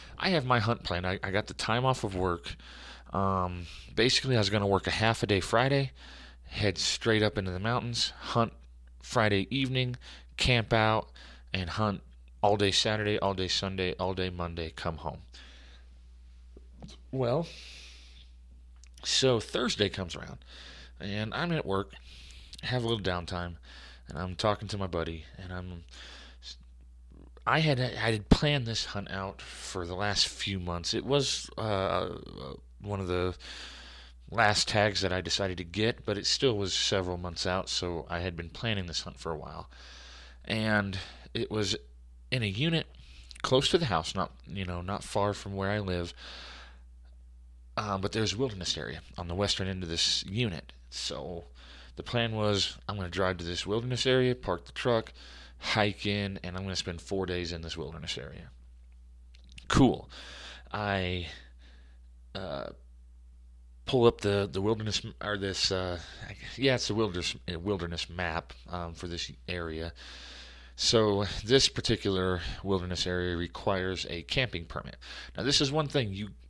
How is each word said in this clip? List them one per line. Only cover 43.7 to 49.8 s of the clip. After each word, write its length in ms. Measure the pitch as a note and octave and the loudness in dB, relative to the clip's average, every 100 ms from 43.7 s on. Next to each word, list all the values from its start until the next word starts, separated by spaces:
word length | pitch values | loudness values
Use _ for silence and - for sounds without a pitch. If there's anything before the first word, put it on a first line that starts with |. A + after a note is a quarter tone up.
| F3 | 4
the 80 | C#3+ | 4
house, 300 | E2+ E2 F#2+ | 2 2 -2
not, 160 | E2+ - - | -2 -6 -10
you 180 | G2 F2+ | -6 -4
know, 160 | F2 | -4
not 220 | F2+ G2+ | -4 -4
far 300 | - G#2 G2+ | -2 2 2
from 220 | G2+ G2+ G2 | 0 -4 -2
where 140 | G2 | 0
I 80 | G#2 | 0
live. 380 | F#2+ F2+ F2 - - - - - - - - - - - - - - - - - | 0 0 -2 -6 -14 -14 -14 -16 -18 -20 -20 -20 -20 -20 -20 -20 -20 -20 -10 -6
Um, 240 | G#2+ G2 | -2 -2
but 100 | G2+ | 0
there's 220 | A2 G#2 | 0 0
a 40 | G2+ | 0
wilderness 380 | C3+ F#2+ F2 - | -2 -2 -4 -2
area 260 | A#1+ D2 - - | -4 -8 -10 -8
on 80 | F2 | -4
the 80 | F2 | 0
western 320 | G2+ - F#2+ | 2 0 -2
end 160 | F#2 | -4